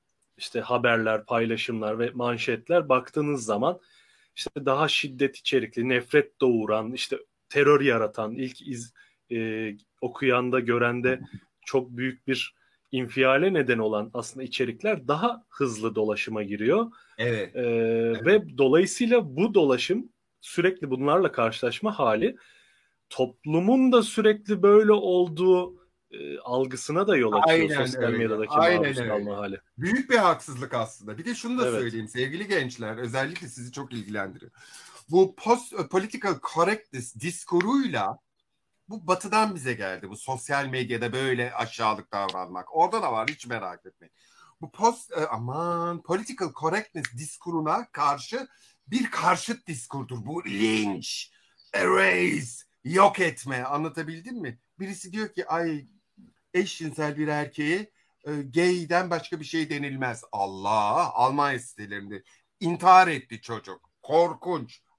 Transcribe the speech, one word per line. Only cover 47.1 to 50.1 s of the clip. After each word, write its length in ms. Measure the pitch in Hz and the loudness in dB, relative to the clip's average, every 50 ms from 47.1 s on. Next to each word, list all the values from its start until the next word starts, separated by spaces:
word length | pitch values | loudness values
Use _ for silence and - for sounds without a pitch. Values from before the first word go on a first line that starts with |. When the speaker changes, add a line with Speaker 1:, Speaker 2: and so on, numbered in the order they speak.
| 117 120 | -10 -10
Speaker 2:
diskuruna 720 | 156 151 - - - 175 170 165 156 156 165 220 240 - | -12 -12 -12 -12 -8 -6 -4 -2 0 0 0 -2 -2 -6
karşı 560 | - 143 147 190 - 135 123 - 220 254 269 - _ _ _ _ _ _ _ - | -4 -2 0 0 0 -2 -4 -8 -8 -8 -8 -10 _ _ _ _ _ _ _ -4
bir 240 | 165 262 247 - | -2 -2 -2 -2
karşıt 560 | - - - 180 185 170 - - 226 - _ - | -2 0 2 2 2 2 0 -4 -8 -8 _ -12
diskurdur. 500 | 160 127 - - - 139 135 120 | -12 -12 -10 -10 -10 -10 -10 -10